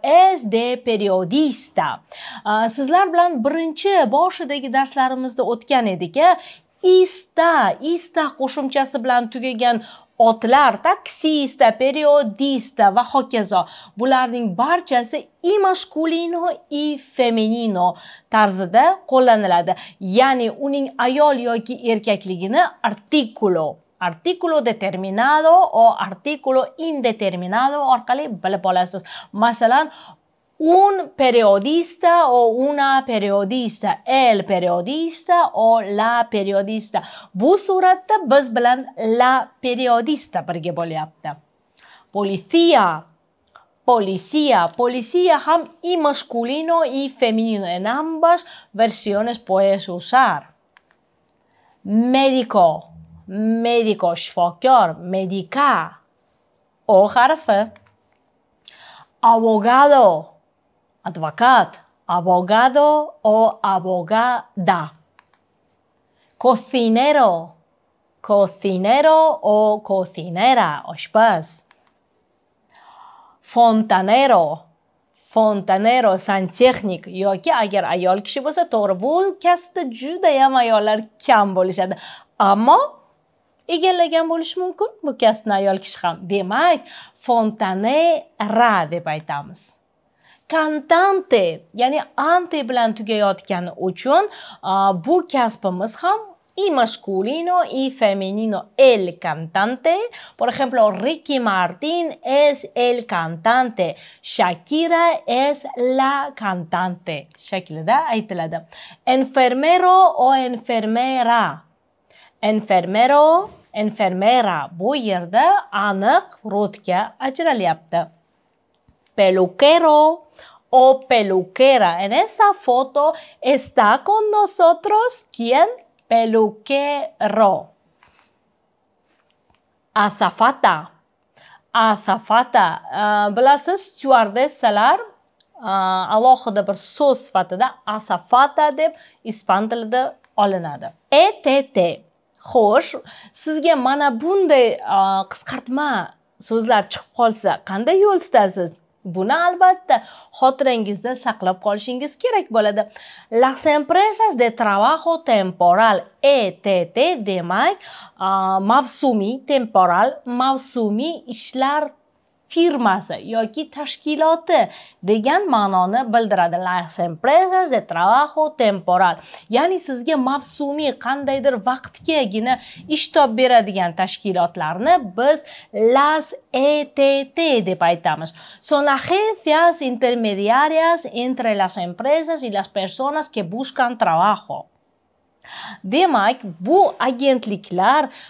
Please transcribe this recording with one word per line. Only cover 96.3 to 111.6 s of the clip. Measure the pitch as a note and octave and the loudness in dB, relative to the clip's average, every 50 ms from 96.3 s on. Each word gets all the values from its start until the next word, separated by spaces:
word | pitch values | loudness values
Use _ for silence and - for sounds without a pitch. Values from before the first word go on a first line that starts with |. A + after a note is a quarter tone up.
| - _ _ _ _ | -20 _ _ _ _
y | F#4 G4+ G4 | -4 -2 -2
masculino | D4+ C4 A3+ A3 - - - G3 F#3+ F#3+ G3 A#3 C#4+ E4 E4+ F4+ F4+ F4+ E4+ | 0 0 0 -2 -4 -10 -10 -6 -6 -4 -4 -4 -6 -6 -4 -2 0 0 -2
y | - - C4 C4+ C4 | -2 -4 -4 -6 -6
femenino. | C4 - A3+ G3+ G3 G3 F#3+ F#3+ G3 G#3+ A3 A3 G3+ F3 - - _ | -2 -2 0 0 0 -2 -6 -6 -6 -6 -4 -4 -6 -6 -8 -8 _
El | - C4+ C4 A#3 G3+ F#3 F3 E3 | 4 4 4 4 2 0 -4 -8
cantante, | - - E3+ D3+ D#3+ D#3+ D#3+ - F#3+ G3+ A#3 B3+ B3+ - D#4+ E4+ G4 A#4 A#4+ - - - - _ | -8 -8 -8 -8 -8 -10 -6 -4 -2 -2 -2 -4 -4 -2 -2 -2 -2 -4 -8 -12 -18 -20 -20 _
por | - A#3+ | -4 -4
ejemplo, | B3 A#3+ - C4+ B3+ C4 A#3+ A3 G#3 | -4 -2 -4 -4 -2 2 2 2 2
Ricky | F#3+ F3+ G#3 C#4 D#4+ - - - C#4+ C4 | 0 -2 -4 -6 -6 -6 -6 -4 -4 -2
Martin | A#3 G#3+ G3 F#3 F3+ E3+ F3+ - C#4+ D#4 E4+ F4 E4+ D#4 - - - | -2 0 0 0 -2 -2 -4 -8 -6 -6 -4 -4 -4 -6 -8 -10 -6
es | B3 C4+ C#4+ D4 D4 C#4+ C#4+ - - _ | -2 0 2 2 2 0 -2 -10 -10 _
el | - B3 B3 B3 A#3+ A#3 | -2 0 0 -2 -4 -6
cantante, | A#3 G#3+ E3+ E3 D#3+ E3+ D#3+ E3 A3 A#3+ - C4 A#3+ A3+ - F3+ D#3+ - - - - - _ | -6 -6 -6 -4 -6 -8 -4 0 0 2 2 0 -2 -2 -4 -4 -4 -4 -10 -20 -20 -20 _
Shakira | - - - - G3 F3+ F3 E3+ _ - D4 D#4 E4 E4 E4+ E4 E4+ E4+ D#4 - - | -12 -8 -2 -2 -2 -2 -2 -6 _ -6 -4 -2 0 0 0 2 2 0 0 -2 -4
es | - A#3+ B3+ C4+ C#4+ D4 C#4+ - - - | -4 -2 0 0 0 -2 -4 -10 -12 -6
la | B3 A#3+ B3+ C4 C4 C4+ C4+ C#4 C#4 C#4 C#4+ C4+ | -4 -2 -2 0 0 0 0 -2 -4 -6 -8 -10
cantante | - A3 G3 F#3 F3+ E3 E3 - E3+ F3+ F#3 F3+ F3+ _ F3+ D#3 C#3 - _ _ _ | -8 -6 -4 -4 -4 -6 -4 -4 -4 -4 -4 -6 -8 _ -10 -10 -10 -12 _ _ _
shaklida | - - G3 F#3 F3+ - D#3 D#3+ D#3+ F#3 B3 C#4+ D#4+ | -12 -10 -8 -8 -8 -10 -12 -8 -2 0 0 0 0
aytiladi. | D4 A#3 A3 A3 G#3+ F#3+ F3 E3 D#3+ E3 E3 E3 _ - - - - - _ _ | -2 -4 -4 -6 -6 -8 -8 -6 -8 -8 -12 -12 _ -20 -20 -20 -20 -20 _ _
Enfermero | B3+ B3+ C4 C4 C4 - C4+ B3+ B3 B3 C4 C#4+ D#4+ F4 F4+ F#4 F4+ F#4 F#4+ F#4+ E4+ - | 0 0 0 0 0 0 2 2 2 2 0 2 2 2 4 4 4 6 6 6 4 4
o | - B3 C4 C4+ | 2 2 2 2
enfermera. | C4+ C4 B3 B3 A3+ - - A#3 A3+ A3 G#3+ A3 A#3 B3+ C4 C4 B3+ A#3+ A#3 A#3+ A#3 G3+ D#3+ C#3+ D#3+ | 2 0 -4 -8 -8 -6 -4 -4 -4 -2 -2 -2 -2 -2 -2 -2 -2 0 2 2 2 0 -2 -4 -10